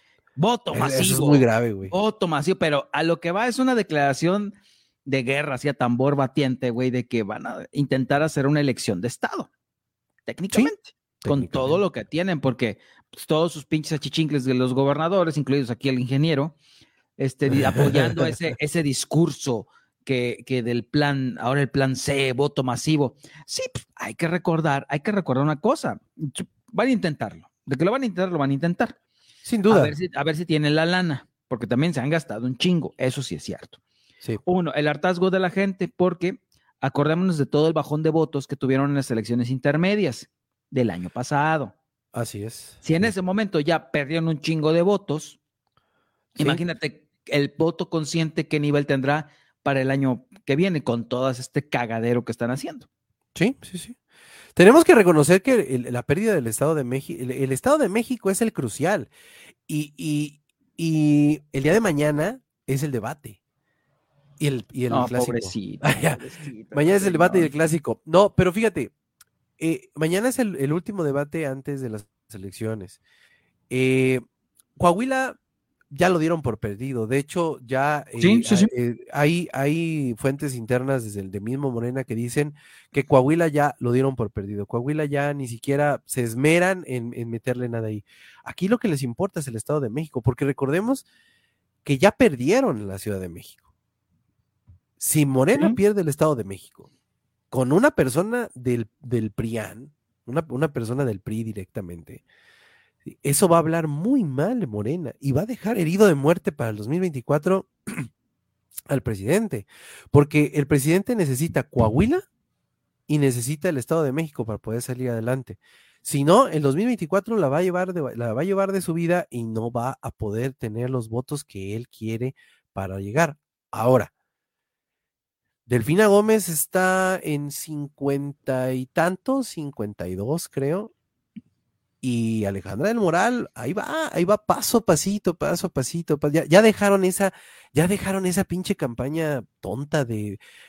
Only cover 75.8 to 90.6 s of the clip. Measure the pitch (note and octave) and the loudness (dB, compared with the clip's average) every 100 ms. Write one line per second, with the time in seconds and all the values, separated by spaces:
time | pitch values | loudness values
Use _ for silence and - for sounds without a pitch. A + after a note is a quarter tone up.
75.8 | - C#3 F3 F3+ D#3 E3+ C#3 G#2+ A2 G2+ | -12 0 2 4 2 0 -2 -4 -6 -8
76.8 | C3 B2 A2 C3+ C#3+ F3+ E3 C#3 A#2+ C3 | -6 -4 -2 -2 -2 -2 -2 -4 -4 0
77.8 | C#3+ D3 - A#2+ E3+ A#3 A3+ G3 G#3 B2 | 0 0 -4 2 4 4 4 4 4 2
78.8 | A#2+ A#2 - - D3+ E3+ F3 C3 C#3 D#3+ | -2 -4 -8 0 2 2 -2 -2 -2 0
79.8 | E3+ D#3 C3+ A2+ C3+ C#3 D3 B2+ A2 B2 | -2 -2 -4 -2 -2 -2 -4 -6 -2 -2
80.8 | C3 C3+ A2+ G2+ G2 G2 G#2 C3+ C#3+ A#2 | 0 -2 -4 -8 -8 -8 -6 -4 -4 -4
81.8 | A#2 C3 C3 A2+ A#2+ B2 D3 D3 - - | -4 -4 -6 -6 -4 -2 -4 -6 -20 -20
82.8 | _ - C3+ C3+ C3 D#3+ E3 D3 C#3+ - | _ -4 4 4 6 4 2 2 0 0
83.8 | A#2+ B2 C3+ B2+ G#2+ - G2+ G2+ G2+ A#2+ | 0 2 2 -2 -6 -6 -8 -8 -6 -6
84.8 | B2+ D3+ D3+ C#3+ C#3+ C#3+ C3 A#2 - C#3 | -4 -4 -2 -2 -2 -4 -8 -8 -2 0
85.8 | D3 C3 - - A#2+ A2+ D3 E3+ F3+ F#3+ | 2 0 -4 -4 -4 0 4 4 2 0
86.8 | D#3 B2+ A#2 A#2+ A#2 A2+ B2+ B2 B2 A#2 | -4 -6 -6 -8 -8 -6 -4 -4 -4 -4
87.8 | A2 G#2 - _ - - - - F#3 A#3 | -4 -6 -10 _ -20 -20 -16 -4 0 0
88.8 | G#3+ C#3+ B2+ A#2+ D3+ - C#3 A2+ - D3+ | 0 -2 -4 -4 -6 -6 -10 -8 -4 -4
89.8 | B2+ B2 D#3+ C3 B2 B2 C#3 C3+ | -2 -6 -6 -4 -2 0 -2 -2